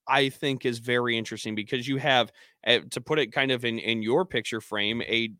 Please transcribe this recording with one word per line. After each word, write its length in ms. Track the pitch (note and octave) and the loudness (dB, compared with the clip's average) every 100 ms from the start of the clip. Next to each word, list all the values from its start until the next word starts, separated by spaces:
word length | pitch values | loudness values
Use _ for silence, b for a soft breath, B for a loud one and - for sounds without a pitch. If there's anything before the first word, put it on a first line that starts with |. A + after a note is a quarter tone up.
| - | 0
I 200 | C#3 C3+ | 2 2
think 360 | - C#3+ C3 | 0 -2 0
is 140 | B2+ A#2 | -2 -2
very 380 | A#2+ B2 A#2+ A2+ | 0 0 2 -2
interesting 360 | G#2+ A2 A2 | -4 -8 -6
because 320 | G#2+ G2+ B2+ B2 | -6 -4 -6 -4
you 80 | C3+ | -2
have, 320 | C#3+ B2+ G#2+ b b b - | 4 4 2 b b b 2
uh, 140 | A#2 A#2 | 2 2
to 100 | B2+ | -8
put 180 | A#2+ D#3 | -2 0
it 140 | A2+ | 0
kind 180 | C#3+ C3+ | 0 0
of 140 | B2+ | 0
in, 140 | A#2+ A2+ | 0 -2
in 240 | F#2 A2+ | -2 0
your 220 | A2 D3+ | 2 2
picture 360 | F#3 B2 - A2 | 2 -2 -2 -6
frame, 420 | - G#2+ G#2 A#2 | -4 -2 0 -2
a 280 | F2+ A#2 A2+ | 0 0 -2